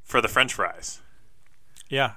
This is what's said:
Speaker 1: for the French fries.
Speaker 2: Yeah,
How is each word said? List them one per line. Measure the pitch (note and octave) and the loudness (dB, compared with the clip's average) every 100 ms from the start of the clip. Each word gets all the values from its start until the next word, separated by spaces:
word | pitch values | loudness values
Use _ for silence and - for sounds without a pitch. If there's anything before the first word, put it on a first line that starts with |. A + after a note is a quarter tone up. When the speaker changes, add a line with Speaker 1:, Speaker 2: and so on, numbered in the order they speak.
Speaker 1:
for | - B2+ | 2 2
the | A2+ | 4
French | B2+ B2+ | 4 4
fries. | - F2 E2 - - - - - - - - - - - | 4 -2 -2 -10 -10 -14 -14 -14 -14 -14 -14 -14 -14 -2
Speaker 2:
Yeah, | C3+ B2 | 2 2